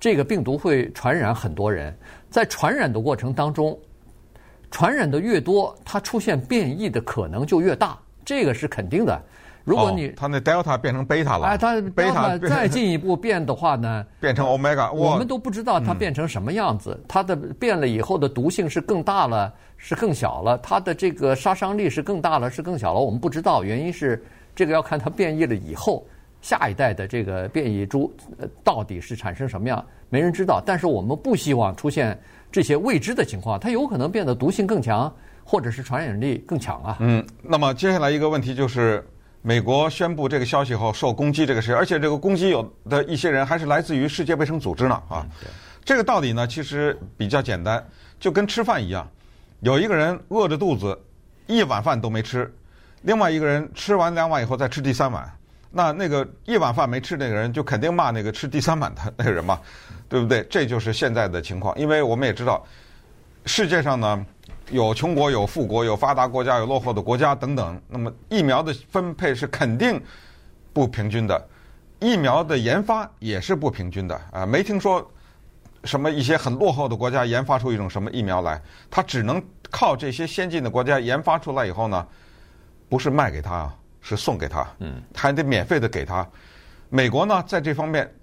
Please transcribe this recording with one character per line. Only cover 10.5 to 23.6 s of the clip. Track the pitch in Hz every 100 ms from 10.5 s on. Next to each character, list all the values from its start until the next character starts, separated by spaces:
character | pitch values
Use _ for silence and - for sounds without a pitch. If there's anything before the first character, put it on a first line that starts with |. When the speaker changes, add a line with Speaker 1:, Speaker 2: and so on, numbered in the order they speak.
| 175 160 135
Speaker 2:
变 | 139
成 | 127 127
Beta | 151 147 101
了。 | 190
Speaker 1:
哎， | 208
它 | 226 226
Speaker 2:
Beta | 190 180 185 165 135 175
Speaker 1:
Delta | 175
再 | 277 214
进 | 196 240
一 | 165
步 | 185 175
变 | 226 185 147
的 | 127
话 | 170 131
呢， | 117 113 101 -
Speaker 2:
变 | 147 127
成 | 135
Omega， | 135 143 143 113
Speaker 1:
我 | 156 - -
们 | 247
都 | 262
不 | 254
知 | 202
道 | 233 349
它 | 120
变 | 185 196
成 | 139 160
什 | 101
么 | 104
样 | 196 190 104
子， | -
Speaker 2:
哇。 | -
嗯。 | -
Speaker 1:
它 | 190
的 | 190 160
变 | - - 240 180
了 | 135
以 | 110
后 | 110 190
的 | 139
毒 | - 143
性 | 180 160
是 | 175
更 | 175 190
大 | 180 196 139
了， | 113 98 - - -
是 | - 170
更 | 226
小 | 143 101 -
了， | 92 123
它 | - 196
的 | 185
这 | 165 185
个 | - 139
杀 | 131 196 185
伤 | 190 208
力 | 180
是 | -
更 | 147 190
大 | 165 156
了， | 123
是 | 131
更 | 160 160
小 | 101
了， | 92
我 | 131
们 | 101
不 | 170
知 | 143
道， | 196 139